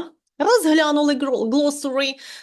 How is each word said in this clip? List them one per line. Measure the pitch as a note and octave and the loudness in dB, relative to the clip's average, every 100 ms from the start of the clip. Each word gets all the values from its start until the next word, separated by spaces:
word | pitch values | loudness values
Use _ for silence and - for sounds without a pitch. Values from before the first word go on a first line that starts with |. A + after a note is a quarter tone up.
| E4+ _ _ - | -4 _ _ -4
Розглянули | E4+ A#4+ D#4+ D#4 D4+ D4 D4 C#4 | 2 2 4 2 2 2 0 0
гро-, | C#4 B3 A3 | -2 -2 0
glossary. | C4+ D4 C#4+ C#4 C4 C#4 C4+ - - | 0 0 -2 -4 -2 -4 -6 -14 -20